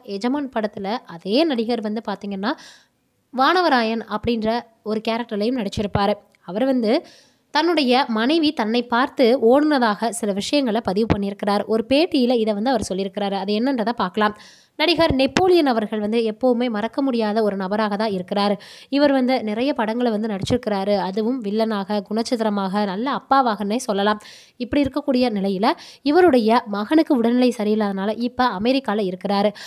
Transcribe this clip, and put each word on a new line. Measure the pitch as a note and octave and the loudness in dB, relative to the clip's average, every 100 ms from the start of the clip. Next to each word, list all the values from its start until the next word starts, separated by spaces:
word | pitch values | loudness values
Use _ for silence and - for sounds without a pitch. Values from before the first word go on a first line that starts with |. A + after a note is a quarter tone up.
எஜமான் | G#3+ G3 A#3+ C#4+ C4+ | -8 -6 -4 -4 -4
படத்துல | A3+ G#3+ - F#3+ B3 - | -4 -6 -6 -6 -6 -8
அதே | E3+ F#3 A#3 | -12 -2 0
நடிகர் | E4 A#3+ A3+ A#3 | 2 0 -2 -4
வந்து | G#3+ G#3+ G#3+ | -4 -6 -6
பார்த்தீங்கன்னா, | G3 G3+ G3 G#3 - - - _ _ _ _ _ | -8 -8 -6 -4 -6 -10 -20 _ _ _ _ _
வானவராயன் | A#3+ C#4 F4+ F4 B3+ A3 A3+ - | 0 2 4 4 2 2 -2 -4
அப்படின்ற | G#3+ A#3 A#3 A3 A#3 A#3 _ | -4 -2 -2 0 -2 -6 _
ஒரு | G#3+ G#3+ A3+ | -6 -4 -2
கேரக்டர்லயும் | A3+ A#3 G3+ G#3+ C4 | -4 -4 -4 -2 -2
நடிச்சிருப்பாரு. | G3+ - G3+ G#3 G3+ G3+ - _ | -4 -4 -4 0 0 0 -6 _
அவர் | - F#3+ | -8 -2
வந்து | C4 B3+ G#3+ D4 - - _ _ _ | 0 2 2 0 -2 -16 _ _ _
தன்னுடைய | D4 E4+ D#4 B3+ B3 C#4+ | 0 2 2 4 2 2
மனைவி | A3 A#3 E4 D4+ | 0 0 2 2
தன்னை | D4+ G#3+ A#3+ | 0 -2 -2
பார்த்து | A#3+ A#3 C#4 - A3+ C4 | 0 0 0 2 2 4
ஓடுனதாக | A3+ C4+ D4+ C#4+ A#3 G3+ A#3 | 6 6 4 2 2 0 -4
சில | G#3 G#3 | -4 -4
விஷயங்களை | G3 G3 D4 B3+ G#3+ | -4 -2 0 0 -2
பதிவு | A3 F#3+ A3+ | 0 0 0
பண்ணியிருக்கிறார். | G#3 G3 G3+ G3+ G3+ | 0 -2 -4 -2 -2
ஒரு | G3+ A3+ A3+ | 0 -2 2
பேட்டியில | C4+ F4 D4 B3 | 2 2 2 2
இதை | A#3+ G#3+ | 2 0
வந்து | G3+ A#3+ | -2 0
அவர் | B3+ - | -2 -2
சொல்லியிருக்கிறாரு. | F#3+ G3 G3+ G3+ | -6 -6 -6 -4
அது | G3 G3 | -4 -2
என்னன்றதை | G#3 B3+ C4 G#3+ | -2 0 -2 -2
பார்க்கலாம். | A#3 F#3 G#3+ G#3 G#3 - - _ - | -2 -2 0 0 -2 -16 -20 _ -2
நடிகர் | D#4 D#4 E4 | 0 2 2
நெப்போலியன் | C4 C4+ C4+ F#4 F4 C#4+ | 2 0 2 4 4 4
அவர்கள் | A3+ G#3 A3 | 2 -2 -2
வந்து | G#3 A#3 | -2 0
எப்பவுமே | A3+ G#3+ B3+ A#3+ B3 | -2 0 0 2 0
மறக்க | G#3 A3+ D4 | -2 -4 -2
முடியாத | C#4 A#3+ G#3+ G#3+ | -2 0 0 0
ஒரு | G#3 G3 | 0 -2
நபராக | F#3 G#3 G#3+ G3+ | -2 -2 -2 -2
தான் | A3 | -2
இருக்கிறாரு. | F#3+ F3+ G3+ G3+ G3+ - - - | -4 -4 -2 0 -2 -6 -20 -4
இவர் | C#4 D4 | 2 2
வந்து | C4+ B3 B3+ | 2 2 0
நிறைய | G#3+ G#3+ C4+ | -2 -2 -2
படங்களை | C#4+ G#3+ A#3 B3 | -2 -2 -2 -2
வந்து | G#3 A3 | -2 -4
நடிச்சிருக்கிறாரு. | G3 - B3 A3+ G3 G3 G3+ | -6 -2 -2 -2 -2 0 0
அதுவும் | F3+ G3 G#3+ C4 | -2 -2 -2 -2
வில்லனாக, | G3+ G#3+ A3 G#3 F#3+ G#3 | -2 -2 -2 -2 -4 -4
குணச்சித்திரமாக, | G3 G#3+ A3+ A#3+ A3 G3+ F#3+ G#3 | -4 -4 -2 -2 0 -2 -2 -2
நல்ல | G#3 F#3 C4+ | -2 -4 -4
அப்பாவாகன்னே | A3 - C#4 B3 G3+ G#3 A#3+ | -4 0 2 2 -2 -4 -4
சொல்லலாம். | - G3+ G#3 G#3+ - - - - | -2 0 0 0 -6 -20 -20 -12
இப்படி | B3 C#4+ | -2 0
இருக்கக்கூடிய | C4+ C#4+ C#4+ B3+ B3 | 0 -2 -2 0 0
நிலையில, | G3+ G3 F#3 A3+ E4+ - - | 0 -2 0 0 -2 -6 -6
இவருடைய | C4+ D#4+ F4+ B3+ A3 A#3 G#3+ | 0 4 6 6 4 2 0
மகனுக்கு | G3+ G#3 D#4+ D#4 C4+ | -4 2 2 4 2
உடல்நிலை | A3+ B3 B3+ A#3 | 2 4 2 2
சரியில்லாதனால | G#3 G#3+ G3+ G3 G3+ A3 | 0 0 -2 -2 -4 -4
இப்ப | A#3+ B3 B3 | -4 0 -2
அமெரிக்கால | G3+ A3+ C4+ C4+ G#3 F#3+ | 0 0 0 0 -2 -2
இருக்கிறாரு. | F3+ G3 G3+ G#3 - | -4 -2 0 0 -2